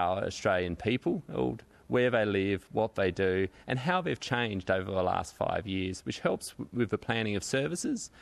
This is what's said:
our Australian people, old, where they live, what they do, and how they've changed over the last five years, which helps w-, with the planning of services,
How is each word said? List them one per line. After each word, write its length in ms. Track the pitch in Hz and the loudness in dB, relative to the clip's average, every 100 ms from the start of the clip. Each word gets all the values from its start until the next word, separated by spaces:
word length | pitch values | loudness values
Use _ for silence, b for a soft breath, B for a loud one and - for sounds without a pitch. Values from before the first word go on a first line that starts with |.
our 160 | 87 95 87 | 2 2 -2
Australian 440 | - 110 92 90 85 107 | -2 2 2 0 -2 -2
people, 260 | 127 - 180 - - | 0 0 -4 -4 -2
old, 180 | 127 117 - b b | -2 -2 -10 b b
where 160 | 123 123 | 2 4
they 160 | 117 104 | 4 2
live, 340 | 101 98 95 - 113 | 2 2 0 -2 -2
what 120 | 110 - | 0 2
they 100 | 95 | 0
do, 240 | 90 95 92 95 B B | 2 2 2 0 B B
and 80 | 127 | -2
how 200 | 135 185 | 0 0
they've 260 | 175 143 - | 0 -4 -2
changed 340 | 123 117 98 - | 0 0 -2 0
over 200 | 95 92 | 0 0
the 160 | 95 90 | 0 2
last 180 | 92 87 - | 2 -2 -2
five 200 | - 87 104 | -2 0 -2
years, 300 | 95 92 92 - | -2 -2 -4 -6
which 120 | - 175 | -2 -2
helps 200 | 190 - | -2 -4
w-, 200 | - - 120 | -10 -8 -2
with 120 | 113 | 0
the 100 | 107 - | 0 -2
planning 300 | 117 107 104 | -2 0 -2
of 60 | - | 0
services, 440 | 131 143 175 - 262 - B | -2 0 -2 -2 -4 -6 B